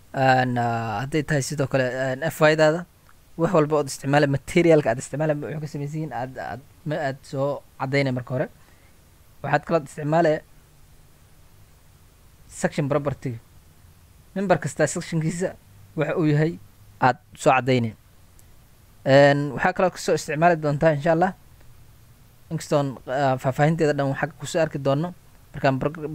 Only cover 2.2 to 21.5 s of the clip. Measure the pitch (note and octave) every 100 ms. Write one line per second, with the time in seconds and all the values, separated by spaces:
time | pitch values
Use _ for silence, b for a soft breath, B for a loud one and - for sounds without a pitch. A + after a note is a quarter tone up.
2.2 | D#3 - D#3 D#3 D3+ E3+ F3 _ - -
3.2 | - - E3 F3 D3 D3+ C3+ - C#3 C#3+
4.2 | D3 C#3 - F3 E3 D#3 B2+ B2 - C#3
5.2 | D#3 D3 A#2 D3+ D3+ D3 D3 D#3 D#3 A#2+
6.2 | C3 A#2+ C2+ A2+ - - D3+ E3 C#3 C#3+
7.2 | - C#3 C#3+ C3+ - - C3+ C#3 C3+ B2+
8.2 | A#2+ B2+ A#3+ - b b b b _ -
9.2 | - - C3+ D3 - E3 C#3 - D3 E3
10.2 | E3 D3+ - - - - - - - -
11.2 | - - - - - - - - - -
12.2 | - - - - E3+ - C#3 D3 C#3+ C3
13.2 | C3+ A#2 - - - - - - - -
14.2 | - F#3 G3 E3+ C#3+ - D3+ F3+ - E3
15.2 | D#3+ F3 F#3+ - - - - - D3 -
16.2 | D#3 D3 D#3 F3+ - - - - B2+ -
17.2 | _ - D3+ C3 B2+ B2+ A2+ - _ -
18.2 | - - - - - - - - - C3+
19.2 | C#3+ C#3+ C#3+ A#2+ F#3 F3+ F#3 - - D#3+
20.2 | - D3 E3+ E3 D3+ D3 D#3+ D3 E3+ D#3+
21.2 | F#3 - -